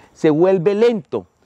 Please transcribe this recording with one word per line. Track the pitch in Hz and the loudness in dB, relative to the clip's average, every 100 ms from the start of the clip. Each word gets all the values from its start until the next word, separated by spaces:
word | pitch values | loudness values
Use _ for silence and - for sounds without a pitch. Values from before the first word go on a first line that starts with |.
| _ | _
se | _ 160 | _ 0
vuelve | 151 185 190 165 202 | 2 2 2 0 0
lento. | 233 226 - 117 90 _ | 0 0 -6 -10 -12 _